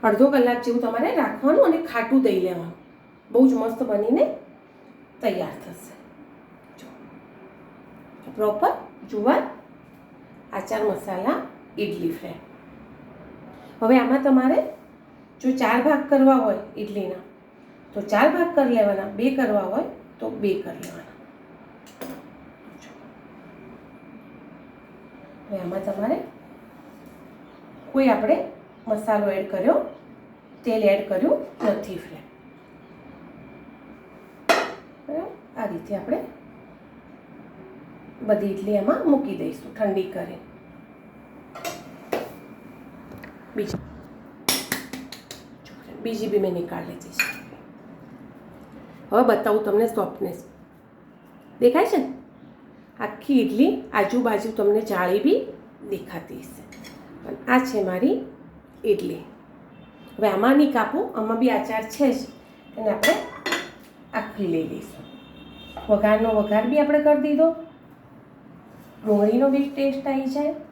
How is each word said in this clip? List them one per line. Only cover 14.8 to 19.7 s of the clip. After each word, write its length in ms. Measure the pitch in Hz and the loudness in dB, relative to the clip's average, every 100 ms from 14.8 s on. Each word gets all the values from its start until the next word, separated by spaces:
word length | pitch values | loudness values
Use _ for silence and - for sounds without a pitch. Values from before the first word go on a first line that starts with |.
| - - - - - - | -20 -20 -20 -20 -20 -6
જો 140 | 254 262 | -2 0
ચાર 260 | 226 233 | 2 2
ભાગ 280 | 269 285 - | 2 2 2
કરવા 240 | 277 269 | 4 6
હોય 240 | 262 220 196 - - | 6 4 -2 -6 -12
ઇડલીના 380 | 214 202 185 180 - - - - - - - | -8 -6 -6 -8 -14 -20 -20 -20 -20 -20 -12
તો 60 | 208 | -10
ચાર 320 | 202 214 285 | -2 4 4
ભાગ 220 | 339 339 | 4 0
કરી 200 | - 262 | 2 2
લેવાના, 300 | 240 202 196 | 4 2 2
બે 260 | 202 202 247 | -4 -2 -2
કરવા 300 | 269 240 208 | 0 0 0
હોય 240 | 185 | 0